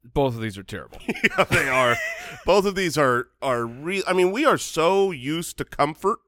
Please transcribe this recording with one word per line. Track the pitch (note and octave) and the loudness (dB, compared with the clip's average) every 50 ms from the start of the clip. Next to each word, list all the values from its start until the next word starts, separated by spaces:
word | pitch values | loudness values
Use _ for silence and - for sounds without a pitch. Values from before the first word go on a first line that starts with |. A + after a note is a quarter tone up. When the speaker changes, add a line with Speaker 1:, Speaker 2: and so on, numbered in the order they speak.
| _ | _
Speaker 1:
Both | A#2+ _ C#3+ C#3 C3 A#2 | -4 _ 0 0 0 0
of | A2+ | -4
these | A2 A2 F#2+ G2+ | -6 -8 -8 -10
are | |
terrible. | F#2+ - G#2+ E2+ C2 - - - | -14 -12 -12 -12 -12 -14 -18 -10
Speaker 2:
<laughs> | - - - - - - F#4 F#4 | -8 -8 -4 -2 -2 0 2 0
Yeah, | F#3+ | 2
they | - - F3 D3+ C#3 | 2 2 2 2 2
are. | C3 B2+ B2+ A#2+ A#2+ A2+ - - - - - - - - - | 2 2 4 4 2 0 -2 -8 -10 -10 -12 -14 -16 -6 2
Both | - F3+ G#3 F#3 | 4 4 4 4
of | G3+ F#3+ | 2 0
these | F#3 F#3 E3+ B2+ | 0 -2 0 2
are, | D3 D3 B2+ B2 A#2+ A#2+ _ _ _ | 2 2 2 2 0 -2 _ _ _
are | - C#3 B2 A#2+ A#2 | -2 -2 0 0 -2
re-, | A2+ A#2+ B2+ D3 E3+ G3 F#3+ - | -6 -8 -10 -8 -4 -4 -4 -2
I | E3 | 0
mean, | F#3 F#3 F3+ F#3 | 2 4 4 2
we | G3 B3+ D#4 | 2 2 2
are | C#4 G3 C#3 | 2 2 2
so | - - - D#3+ D#3 E3+ F#3+ G3 G3 G3 | -2 -4 -2 2 2 4 4 2 2 0
used | F3 B2+ A#2+ C#3+ D#3 E3+ E3 - - - | -2 -6 -6 -6 -4 -4 -6 -8 -8 -10
to | C#3+ | -10
comfort. | _ - - C#3 D3 D#3 - - G3 - - _ | _ 0 0 0 0 0 -2 -2 -2 -2 -2 _